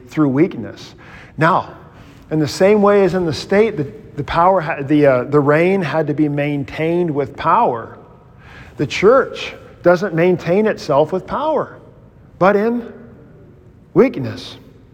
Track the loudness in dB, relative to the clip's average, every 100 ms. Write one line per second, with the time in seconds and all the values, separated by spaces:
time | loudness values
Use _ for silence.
0 | -8 -2 0 2 0 -2 -12 -14 -20 -20
1 | -20 -20 -16 -2 0 0 -2 -14 -20 -20
2 | -20 -20 -6 -4 -2 2 2 4 4 4
3 | 2 0 -4 -6 -2 0 0 -2 -8 -10
4 | -14 -12 -4 2 2 2 -2 -6 0 4
5 | 4 4 2 0 2 2 2 0 -2 -2
6 | -2 -2 -2 -2 -4 -4 -6 -6 -4 -2
7 | -2 -4 -6 -4 0 2 0 -2 -10 -18
8 | -20 -20 -20 -20 -20 -20 -18 -6 -6 2
9 | 4 4 2 -6 -14 -14 -20 0 2 2
10 | 0 0 2 0 0 0 0 -2 0 0
11 | 0 -4 -6 -6 -2 -2 -4 -12 -20 -20
12 | -20 -20 -20 0 2 4 0 -4 -8 -16
13 | -20 -20 -20 -20 -20 -20 -20 -20 -2 2
14 | 2 0 -10 -10 -16 -20 -20 -20 -20